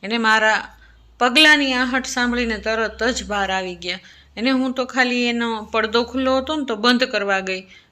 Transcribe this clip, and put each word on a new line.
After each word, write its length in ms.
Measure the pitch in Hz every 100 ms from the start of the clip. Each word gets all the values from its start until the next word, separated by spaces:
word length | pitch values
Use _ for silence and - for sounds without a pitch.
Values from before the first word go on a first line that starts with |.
એને 160 | 196 233
મારા 580 | 226 220 220 208 - - - _ _ _
પગલાંની 540 | 247 247 311 302 277
આહટ 340 | 254 254 254 254
સાંભળીને 520 | - 240 240 240 214
તરત 440 | 220 220 220 220
જ 240 | 226 240 190
બહાર 240 | 202 190
આવી 240 | 190 185
ગયા. 240 | 175 175 185 - - _ -
એને 140 | 233
હું 220 | 262 262
તો 120 | 262
ખાલી 400 | 247 262 247 247
એનો 400 | 240 233 233 226
પડદો 400 | 220 226 220 226
ખુલ્લો 340 | 240 254 262 262
હતો 180 | 262 311
ને 80 |
તો 120 | 262 220
બંધ 280 | 226 247
કરવા 360 | 254 214 202 196
ગઈ, 200 | 190 185 190 - _